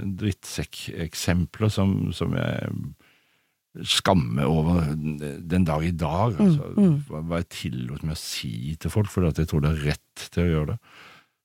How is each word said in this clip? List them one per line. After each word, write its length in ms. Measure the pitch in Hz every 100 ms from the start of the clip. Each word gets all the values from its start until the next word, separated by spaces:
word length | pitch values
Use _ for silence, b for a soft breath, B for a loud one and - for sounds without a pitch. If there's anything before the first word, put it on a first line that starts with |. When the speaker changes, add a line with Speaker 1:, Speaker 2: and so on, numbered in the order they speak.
| 98 92
Speaker 1:
drittsekkeksempler 1500 | 104 - - - 78 - - - 82 - - 90 82 - 107
som, 420 | - 98 101 95
som 220 | 92 90
jeg 380 | 85 50 - - - - - _ _ _ _ _ _ _ -
skammer 640 | 92 - - 95 62 60 69
over 380 | 80 78 87 76 76
den 720 | 76 73 73 73 87 90 87
dag 160 | 76
i 80 | 82
dag, 420 | 82 78 85 117 101
Speaker 2:
Mm. 60 | 208
Speaker 1:
altså, 260 | 147 87 92
Speaker 2:
Mm. 260 | 196 143 143
Speaker 1:
hva, 120 | 76
hva 140 | 82 85
jeg 120 | 87
tillot 540 | - 90 62 60 71
meg 120 | 78 78
å 20 |
si 580 | - - 65 55 65 80
til 100 | 82
folk, 160 | 110 101
fordi 200 | - 87
at 80 | 73
jeg 100 | 80
tror 140 | 78
det 100 | 73
er 140 | 78 73
rett 380 | 71 _ - -
til 120 | -
å 40 | 87
gjøre 180 | 80 76
det. 120 | - b b b b b b